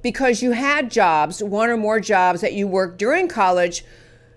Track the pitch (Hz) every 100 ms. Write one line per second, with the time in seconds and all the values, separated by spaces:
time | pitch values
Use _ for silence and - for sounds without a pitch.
0 | 247 - 262 220 240 240 277 294 247 226
1 | 180 156 151 208 208 202 233 233 214 220
2 | 202 196 180 - 214 202 196 190 185 175
3 | 214 339 349 233 185 180 175 - - -
4 | - - _